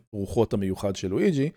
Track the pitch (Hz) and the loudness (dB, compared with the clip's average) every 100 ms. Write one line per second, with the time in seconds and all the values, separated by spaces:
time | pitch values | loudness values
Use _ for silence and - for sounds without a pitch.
0 | _ 104 95 117 107 107 95 92 101 95 | _ -6 -2 2 2 2 0 -2 -4 -4
1 | 95 101 202 143 147 | -2 2 2 2 0